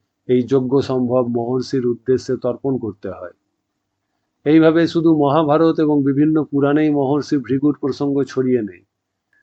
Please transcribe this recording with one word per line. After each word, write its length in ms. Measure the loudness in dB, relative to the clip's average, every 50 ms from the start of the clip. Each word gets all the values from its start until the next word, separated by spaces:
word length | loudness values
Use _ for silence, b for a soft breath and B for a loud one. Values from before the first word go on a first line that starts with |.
| _ _ _ _ _
এই 140 | 0 0 0
যজ্ঞ 400 | 0 2 0 0 0 0 0 0
সম্ভব 460 | 0 0 -2 -2 -2 0 0 0 0 0 -2
মহর্ষির 480 | -4 -4 -2 -4 -4 -4 -4 -4 -2 -2
উদ্দেশ্যে 520 | -2 -4 -4 _ -2 -2 -2 -2 -4 -6
তর্পণ 400 | -4 -4 -4 -6 -4 -4 -4 -4
করতে 320 | -4 -4 -8 -10 _ -10 -12
হয়। 220 | -12 -12 -14 -18 -18 _ _ _ _ _ _ _ _ _ _ _ _ _ _ _ _ _ _ _ _ _ 0
এইভাবে 420 | 2 4 6 6 6 4 2 2
শুধু 300 | 0 0 0 2 2 4
মহাভারত 640 | 4 2 2 2 0 2 2 2 2 2 2 2 2
এবং 240 | 0 2 2 2 2
বিভিন্ন 400 | 0 0 2 2 2 2 0 -2
পুরাণেই 460 | -2 -2 0 0 2 2 2 2 2
মহর্ষি 480 | 0 0 0 0 0 -2 -2 -2 -4
ভৃগুর 400 | -4 -2 -2 -2 0 0 0 -2 -2
প্রসঙ্গ 420 | -4 -6 -4 -4 -4 -2 -2 -2 -2
ছড়িয়ে 380 | -4 -4 -4 -2 0 0 0
নেই। 200 | -2 -4 -10 -14 _ _ _ _ _ _ _ _ _ _ _ _